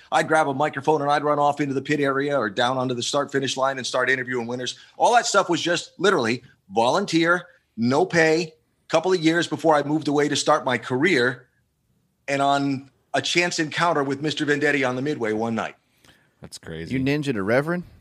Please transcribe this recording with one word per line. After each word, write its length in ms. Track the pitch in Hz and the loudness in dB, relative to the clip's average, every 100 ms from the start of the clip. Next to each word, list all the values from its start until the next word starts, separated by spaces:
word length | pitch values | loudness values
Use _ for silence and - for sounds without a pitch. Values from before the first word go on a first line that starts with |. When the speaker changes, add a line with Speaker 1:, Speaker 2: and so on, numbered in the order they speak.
| - | -2
Speaker 1:
I'd 160 | 151 156 | 0 2
grab 220 | 156 143 | 2 2
a 40 | |
microphone 480 | 135 151 143 156 151 | 0 -2 -2 0 2
and 80 | 143 | 2
I'd 140 | 147 | 2
run 160 | 147 147 | 2 2
off 220 | 143 143 | 2 2
into 120 | 143 | -2
the 80 | 131 | -2
pit 200 | 135 147 | -2 0
area 360 | 139 135 143 143 | 0 0 0 0
or 120 | 107 | -2
down 280 | 98 123 131 | 0 0 0
onto 160 | 127 | -2
the 80 | 120 | -4
start 280 | 117 143 139 | -4 -2 -2
finish 240 | 139 131 131 | -2 -4 -2
line 220 | 135 131 | -2 -2
and 100 | 120 | -4
start 220 | 131 127 | -2 0
interviewing 360 | 131 123 127 117 | 0 -2 -6 -4
winners. 300 | 123 123 - - - | -6 -8 -12 -14 0
All 160 | 170 233 | 2 4
that 100 | - | 4
stuff 220 | 196 185 | 2 2
was 120 | 160 | 0
just 360 | 143 170 - - | 0 -2 -4 -2
literally 460 | 185 180 113 123 - _ - | 0 2 2 -2 -6 _ -6
volunteer, 760 | 98 120 165 202 165 165 175 - _ _ - | 0 2 0 0 0 2 0 -4 _ _ -4
no 280 | 117 139 185 | 0 2 2
pay, 480 | 170 160 160 165 - _ _ - | 4 4 2 -2 -10 _ _ -2
couple 240 | 160 180 | 0 2
of 80 | 185 | 2
years 260 | 160 170 156 | 2 2 0
before 260 | 151 160 151 | 0 2 2
I 80 | |
moved 260 | 143 156 147 | 2 -2 0
away 180 | 147 147 | 0 2
to 80 | 135 | 0
start 300 | - 151 147 | 2 0 0
my 120 | 120 | -4
career, 680 | - 127 175 143 123 131 - _ _ _ _ _ _ _ - | -2 0 2 2 2 -2 -10 _ _ _ _ _ _ _ -6
and 140 | 139 | 0
on 480 | 139 139 139 135 - _ _ | 2 2 0 -4 -8 _ _
a 80 | - | -4
chance 360 | - 175 175 170 | -2 0 0 0
encounter 440 | 156 151 170 151 | -4 0 0 2
with 180 | 139 135 | -2 -2
Mister 240 | 151 147 143 | -4 -2 0
Vendetti 400 | 143 147 143 131 | 0 2 0 0
on 100 | 127 | -2
the 40 | |
Midway 300 | 143 143 110 | -4 -4 -2
one 240 | 107 113 110 | -2 -2 -2
night. 200 | 82 - _ _ _ _ _ _ | -4 -8 _ _ _ _ _ _
Speaker 2:
That's 160 | - - | -20 -18
crazy. 360 | - 80 82 | -12 -10 -6
Speaker 3:
You 60 | 131 | -2
ninja 300 | 131 147 143 | -2 -2 -2
to 80 | 113 | -2
Reverend? 400 | 98 127 151 180 170 - | 0 0 0 -4 -8 -18